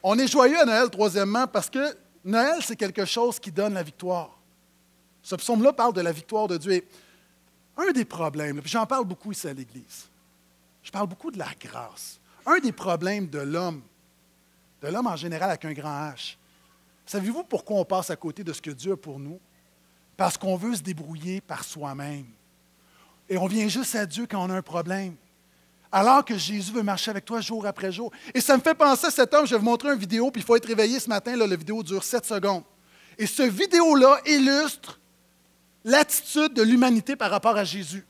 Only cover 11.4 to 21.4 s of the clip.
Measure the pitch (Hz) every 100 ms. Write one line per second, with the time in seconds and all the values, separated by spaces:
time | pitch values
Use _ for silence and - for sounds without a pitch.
11.4 | 143 - - 120 117 - - - _ _
12.4 | - 349 269 - 185 170 180 208 180 147
13.4 | 139 160 180 151 117 _ _ _ _ _
14.4 | _ _ _ _ 143 190 247 165 170 160
15.4 | 185 165 160 151 147 143 151 127 - -
16.4 | _ _ _ _ _ _ - 202 190 262
17.4 | 359 226 - 208 175 185 175 160 165 151
18.4 | 175 147 160 135 165 196 156 139 139 180
19.4 | _ _ _ _ _ _ _ - 185 -
20.4 | 190 185 214 226 151 165 151 165 170 190